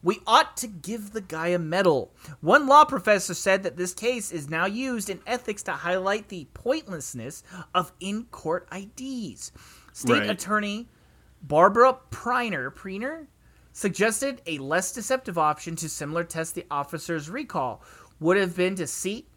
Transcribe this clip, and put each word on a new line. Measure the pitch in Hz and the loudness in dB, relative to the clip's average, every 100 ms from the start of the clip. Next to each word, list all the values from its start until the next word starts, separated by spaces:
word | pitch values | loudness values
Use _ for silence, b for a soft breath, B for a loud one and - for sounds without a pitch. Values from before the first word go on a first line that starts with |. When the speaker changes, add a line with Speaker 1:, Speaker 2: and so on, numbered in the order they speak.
Speaker 1:
"We | 165 214 - | 0 -2 4
ought | 233 - - | 6 6 -2
to | 240 | -10
give | 185 160 226 202 | -10 -10 -8 -8
the | 220 | -10
guy | 190 160 170 | -8 -4 0
a | 175 | 0
medal." | 160 175 190 139 104 _ B 147 | 0 4 6 4 0 _ B -6
One | 151 262 277 | 4 4 8
law | 285 302 | 8 8
professor | 208 180 208 - | 4 2 2 2
said | 170 - 196 | -4 2 2
that | 190 160 | 2 -4
this | 180 | -6
case | - 226 247 - | -4 -4 -2 -4
is | 165 143 | -8 -6
now | 160 185 | -2 -2
used | 208 269 240 190 | -2 -4 -4 -6
in | 180 | -8
ethics | - 240 - 202 | -6 -6 -4 -8
to | - | -6
highlight | 143 165 185 190 214 214 | -6 -2 0 0 -2 -4
the | 185 139 | -12 -12
pointlessness | - 233 311 - 175 131 123 117 156 - 185 B | -10 -2 -2 -2 -10 -10 -10 -10 -12 -18 -18 B
of | 180 170 _ | -2 -2 _
in-court | 185 208 233 - 160 165 - | -8 -8 -8 -10 -4 -4 -6
I | 185 196 - | -14 -14 -14
Ds. | 262 254 196 107 - - B B B | -10 -8 -10 -12 -16 -18 B B B
State | - 127 160 | -8 2 2
Speaker 2:
Right. | 208 | 2
Speaker 1:
Attorney | 202 180 214 208 208 240 b b b b _ | -4 -2 -2 -2 -8 -12 b b b b _
Barbara | 147 147 185 208 254 262 _ | 0 6 6 8 6 6 _
Priner, | - 233 247 240 165 127 | -10 -2 0 0 -4 -6
Priner | - 190 190 247 320 294 _ b b b | -10 -10 -8 -8 -8 -14 _ b b b
suggested | - 202 175 214 220 269 262 - | -4 -4 2 0 2 -4 -6 -8
a | 151 | -8
less | 135 160 185 | 0 0 0
deceptive | - 208 262 262 170 | -8 -2 -2 -2 2
option | 151 151 - 160 | 2 2 -4 -8
to | 160 | -8
similar | - 147 160 | -8 -4 -4
test | 170 165 160 | -4 -4 -6
the | - - | -6 -6
officer's | 143 143 160 - 165 147 | -6 -4 -8 -6 -6 -6
recall | 226 277 175 127 110 B B B _ | -10 -6 -4 -4 -6 B B B _
would | 156 190 | 2 4
have | 190 | 2
been | 170 180 185 | 2 0 0
to | 151 | -6
seat | - 185 226 - | -6 -6 -8 -12